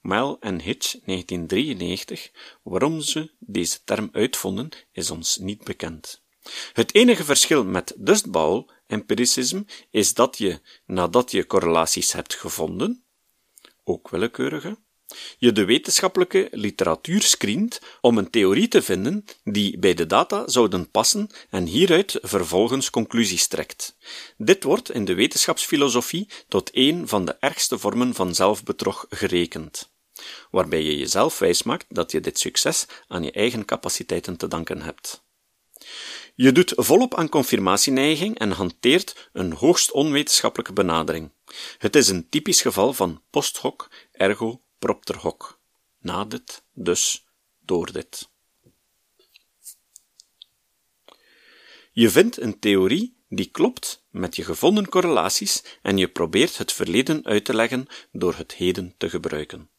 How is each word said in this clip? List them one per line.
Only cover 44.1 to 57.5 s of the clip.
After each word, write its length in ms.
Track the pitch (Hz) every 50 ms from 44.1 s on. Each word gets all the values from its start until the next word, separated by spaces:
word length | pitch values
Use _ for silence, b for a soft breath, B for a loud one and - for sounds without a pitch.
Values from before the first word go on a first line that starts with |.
ergo 480 | B - 92 98 104 - 117 113 120 127 _ _ _ _
propter 380 | - - - - _ - -
hoc. 440 | - - 85 - _ - - - _ _ _ _ _ _ _ _ _
Na 260 | _ 170 180 175 208
dit, 380 | 214 233 247 _ - - - _ _
dus 540 | _ 151 185 175 - - - - - - _ _ _ _ _ _ _ _
door 320 | _ - 92 87 82 -
dit. 360 | - - - _ - - - _ _ _ _ _ _ _ _ _ _ _ _ _ _ _ _ _ _ _ _ _ _ _ _ _ _ _ _ - - _ _ _ _ - _ _ _ _ - _ _ _ - _ _ _ _ _ _ _ _ _ _ _ _ - b b b b b b b b b b b b b b b b
Je 180 | b - 117 110
vindt 300 | 95 151 190 233 - -
een 180 | - 113 95 _
theorie 580 | - 104 101 95 92 95 123 180 226 247 _ _ _ _
die 220 | - - 95 -
klopt 540 | _ - 156 247 247 - - - - _ _ _
met 260 | _ 95 90 87 -
je 80 | - 82
gevonden 440 | - 82 - - 151 208 214 202 -
correlaties 760 | - 180 180 175 156 104 80 92 - - 208 196 - - B B B B
en 140 | B 98 98
je 120 | 98 92 -
probeert 500 | _ - 87 80 80 98 139 180 - -
het 140 | 101 -
verleden 520 | - - - - 85 110 135 - 160 151 -
uit 200 | - 107 104 -
te 100 | -